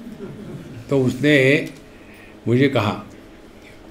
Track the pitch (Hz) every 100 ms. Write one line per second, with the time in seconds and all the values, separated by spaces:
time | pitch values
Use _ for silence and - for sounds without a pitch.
0 | - - 196 - - - - - - 139
1 | 127 123 143 147 131 151 - - - -
2 | - - - - 110 123 139 131 107 104
3 | - - - - - - - - -